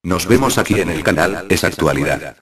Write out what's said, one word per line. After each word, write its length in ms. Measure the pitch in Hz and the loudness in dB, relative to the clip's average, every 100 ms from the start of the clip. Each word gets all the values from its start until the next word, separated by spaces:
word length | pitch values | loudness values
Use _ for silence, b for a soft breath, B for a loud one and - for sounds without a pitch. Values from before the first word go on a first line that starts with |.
Nos 240 | 87 90 - | -2 -2 2
vemos 300 | 123 131 123 | 2 4 0
aquí 220 | 101 101 | 0 0
en 100 | 90 | 0
el 120 | 78 | 0
canal, 440 | 82 87 87 92 95 | 0 2 0 -2 -6
Es 140 | 90 | -2
Actualidad. 720 | 85 - 78 69 71 67 73 - | -2 0 0 0 -2 -4 -6 -16